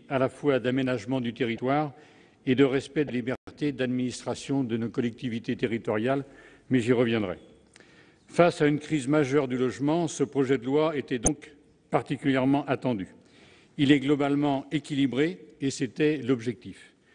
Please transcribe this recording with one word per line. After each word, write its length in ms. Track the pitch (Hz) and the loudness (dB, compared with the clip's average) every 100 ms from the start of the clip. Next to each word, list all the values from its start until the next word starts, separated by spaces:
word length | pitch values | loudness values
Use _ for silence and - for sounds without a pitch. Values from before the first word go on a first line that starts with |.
| - | -4
à 80 | 135 | 0
la 120 | 131 | 0
fois 300 | - 147 131 | 0 2 2
d'aménagement 600 | 123 127 131 123 101 131 | 2 0 0 -2 -2 -4
du 140 | 120 | -2
territoire 600 | 107 117 113 127 143 151 - - - - _ 139 | -2 -2 -2 0 0 -2 -8 -20 -20 -20 _ 0
et 100 | 127 | 4
de 80 | |
respect 420 | 139 135 - 160 135 | 4 4 -2 -2 -2
de 60 | |
liberté 600 | 120 117 123 - - 147 | -2 -4 -6 -10 -6 -4
d'administration 880 | 127 127 127 127 - 131 117 - 139 | -2 -2 -2 -4 -6 -8 -6 -4 -2
de 140 | 120 113 | 0 -2
nos 120 | 113 | -4
collectivités 680 | - 120 - 127 110 - 110 | -2 -4 -4 -8 -6 -6 -4
territoriales, 680 | 117 113 - 110 120 139 135 - - - - | -2 -4 -2 -2 0 -2 -4 -14 -20 -16 0
mais 100 | 127 | 2
j'y 140 | 113 | 4
reviendrai. 440 | 120 117 113 95 82 - - _ - - - - _ - | 2 2 2 -2 -6 -14 -20 _ -20 -20 -20 -20 _ -2
Face 340 | - 170 - | 4 4 4
à 60 | 147 | 2
une 120 | 147 | 0
crise 300 | - 156 123 | -2 -4 0
majeure 400 | 151 131 143 135 | 0 2 0 0
du 80 | 127 | -2
logement, 500 | 127 104 143 170 160 | -2 -2 0 0 -2
ce 160 | - | -2
projet 340 | 139 139 131 135 | -2 0 2 2
de 60 | |
loi 320 | 123 147 156 147 | 2 0 0 -2
était 240 | - 131 | -4 -2
donc 340 | 139 147 - - _ _ _ | -2 -4 -10 -20 _ _ _
particulièrement 760 | 147 - 139 139 131 131 139 139 | -2 -2 -4 0 2 4 2 0
attendu. 440 | 127 131 110 90 - _ - - - _ - | -2 -2 -4 -6 -14 _ -20 -20 -20 _ 2
Il 140 | 139 | 4
est 80 | 143 | 4
globalement 640 | 135 143 143 143 147 135 - | 4 2 2 0 0 -2 -4
équilibré 680 | 160 - 139 135 120 160 185 - - | -6 -4 -2 0 0 -2 -4 -14 -6
et 100 | 135 | -4
c'était 460 | - 127 - 151 151 | -4 -4 0 0 0
l'objectif. 760 | 120 127 120 - 95 - - _ _ | 0 -2 -2 -8 -10 -18 -20 _ _